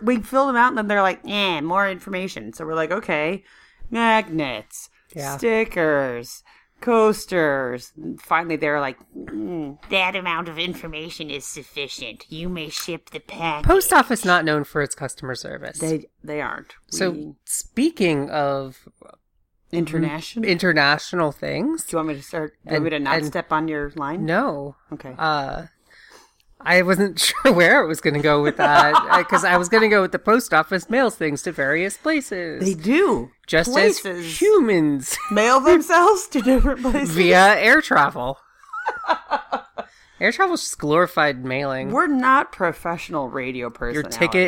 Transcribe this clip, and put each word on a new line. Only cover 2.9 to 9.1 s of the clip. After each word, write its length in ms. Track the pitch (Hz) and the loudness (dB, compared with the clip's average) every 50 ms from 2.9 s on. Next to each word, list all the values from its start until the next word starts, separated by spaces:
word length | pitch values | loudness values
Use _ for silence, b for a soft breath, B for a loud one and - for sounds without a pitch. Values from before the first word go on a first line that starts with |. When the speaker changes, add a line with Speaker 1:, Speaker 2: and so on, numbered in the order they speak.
Speaker 1:
"Okay, 520 | 180 196 - - 170 151 151 160 190 190 b b b b b b b b b b | -4 -6 -4 -4 -2 -2 -2 -2 -4 -6 b b b b b b b b b b
magnets, 1000 | 226 226 233 226 220 220 214 165 160 160 147 135 120 107 - _ - - - - _ _ _ _ - | -4 -2 0 2 2 2 0 -2 -4 -4 -4 -4 -6 -10 -12 _ -18 -18 -18 -20 _ _ _ _ -12
Speaker 2:
Yeah. 220 | 156 139 139 139 | -10 -8 -8 -6
Speaker 1:
stickers, 1040 | 135 - 233 220 220 220 220 - 180 165 156 147 143 135 131 120 120 120 - - - _ b b b b b _ - | -2 -2 0 0 0 -2 -2 -2 -2 0 2 2 0 0 -2 -6 -8 -12 -14 -18 -20 _ b b b b b _ -6
coasters." 1120 | - 240 233 226 220 214 214 214 - - 196 175 156 147 139 135 131 123 123 123 - - - | -2 2 4 4 4 4 2 0 -4 -4 0 0 2 2 0 0 -2 -4 -6 -8 -10 -16 -18
And 240 | 156 156 - - - | -14 -12 -12 -12 -10
finally, 340 | - - 170 160 170 165 160 | -6 -2 -2 -2 0 -2 -4
they're 240 | 143 156 147 147 147 | -2 -2 -2 -2 -2
like, 180 | 143 131 127 _ _ _ | -2 -4 -8 _ _ _